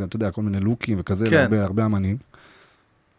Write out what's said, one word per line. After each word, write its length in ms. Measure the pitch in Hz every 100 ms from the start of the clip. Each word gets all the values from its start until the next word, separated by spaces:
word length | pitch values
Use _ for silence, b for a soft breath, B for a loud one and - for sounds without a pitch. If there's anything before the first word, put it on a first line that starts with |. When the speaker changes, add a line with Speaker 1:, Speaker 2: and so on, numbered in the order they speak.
Speaker 1:
אתה 120 | 92 110
יודע, 160 | 107
כל 100 | 92
מיני 180 | 107 98
לוקים 380 | 98 117 - 101
וכזה, 260 | 85 98 110
Speaker 2:
כן. 20 | 160
Speaker 1:
להרבה, 220 | 123 110
הרבה 220 | 101 104 110
אמנים, 320 | 104 95 113 - b b b b b b _ _